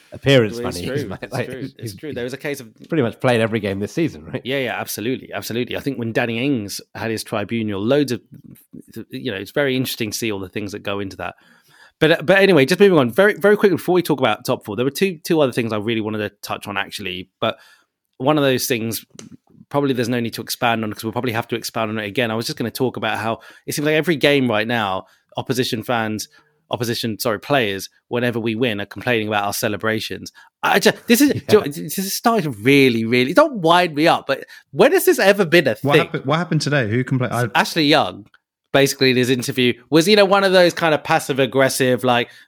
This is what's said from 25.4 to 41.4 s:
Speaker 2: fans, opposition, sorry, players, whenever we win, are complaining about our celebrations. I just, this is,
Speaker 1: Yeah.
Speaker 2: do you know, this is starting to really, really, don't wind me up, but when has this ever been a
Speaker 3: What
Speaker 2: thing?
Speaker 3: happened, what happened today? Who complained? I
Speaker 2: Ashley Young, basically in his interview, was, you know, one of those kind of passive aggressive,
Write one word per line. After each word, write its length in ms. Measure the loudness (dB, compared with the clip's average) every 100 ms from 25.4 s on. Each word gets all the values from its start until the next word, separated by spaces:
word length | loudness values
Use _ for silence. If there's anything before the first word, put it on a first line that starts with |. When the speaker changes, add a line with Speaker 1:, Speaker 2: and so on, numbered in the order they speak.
| -4 -2 -2 -4
Speaker 2:
fans, 460 | -4 -2 -2 -6 -10 _ _ _ -8
opposition, 480 | -4 -4 -4 -4 -4
sorry, 220 | -4 -4
players, 480 | 0 0 0 -4 -8 _ -8
whenever 300 | -2 -2 -2
we 160 | -4
win, 260 | -2 -2 -2
are 60 | -8
complaining 420 | -6 -2 -2 0
about 160 | -2
our 80 | -2
celebrations. 800 | -2 -4 -2 -2 -2 -6 -12 -14 -20 -20 _
I 160 | 0 2
just, 280 | 2 2 2
this 140 | 4
is, 140 | 4
Speaker 1:
Yeah. 60 | 2 2
Speaker 2:
do 80 | 2
you 60 |
know, 40 | 2
this 300 | -6 -8 -8
is 140 | -6
starting 400 | -2 0 0 -2
to 60 | -2
really, 420 | 4 6 6 2
really, 280 | 0 0 2
don't 220 | 2 2 2
wind 340 | 2 2 2
me 120 | 0 2
up, 200 | 2 -2
but 180 | -6 -8 -20 _
when 200 | 2 4
has 120 | 4
this 140 | 4 4
ever 260 | 4 4 4
been 200 | 4 4
a 100 | 0
Speaker 3:
What 120 | 2 2
Speaker 2:
thing? 100 | 2
Speaker 3:
happened, 180 | -4 -2
what 100 | -2
happened 220 | 0 -2
today? 280 | 0 0 0
Who 140 | -2
complained? 280 | 0 -2 -2
I 140 | -2 0
Speaker 2:
Ashley 300 | 0 0 0 2
Young, 400 | 4 2 -6 -18 _ _ _ _
basically 380 | 2 2 2 2
in 60 | 4
his 140 | 2
interview, 420 | 0 -2 0 0 0 2
was, 160 | 2 4
you 80 | 4
know, 80 |
one 200 | 4 4
of 80 | 4
those 220 | 4 4
kind 200 | 2 0
of 80 | 0
passive 340 | 2 0 0
aggressive, 640 | 0